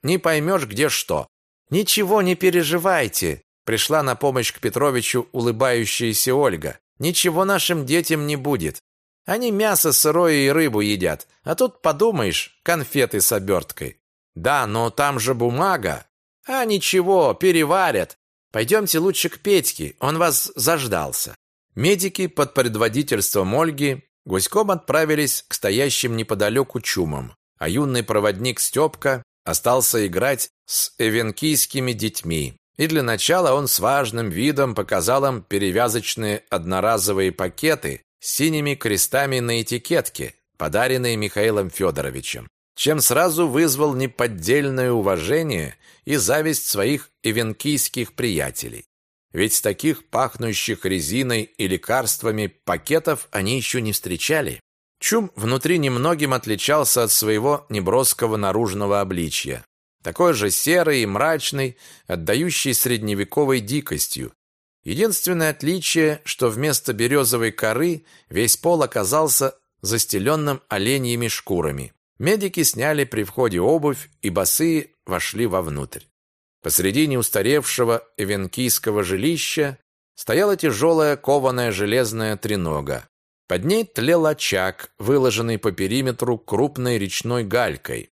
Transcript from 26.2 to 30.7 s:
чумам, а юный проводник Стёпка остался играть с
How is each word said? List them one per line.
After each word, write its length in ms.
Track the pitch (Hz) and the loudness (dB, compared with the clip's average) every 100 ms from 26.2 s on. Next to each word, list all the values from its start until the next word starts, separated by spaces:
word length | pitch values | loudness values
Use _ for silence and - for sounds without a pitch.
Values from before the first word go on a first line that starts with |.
| 110 101 104 117 135 127 | -2 0 2 2 0 -4
чумам, 540 | - - 85 71 62 - _ _ | -4 -2 -2 -2 -8 -16 _ _
а 100 | 78 | -2
юный 340 | 104 147 123 | 0 0 -2
проводник 560 | 107 107 104 95 123 120 | 0 2 2 0 -4 -2
Стёпка 640 | - 131 156 - 143 131 - _ - | -2 0 0 0 -2 -2 -6 _ -4
остался 600 | 80 123 127 120 117 101 | -2 2 2 2 2 0
играть 440 | 87 123 135 - _ | 0 0 -2 -4 _
с 280 | - | -6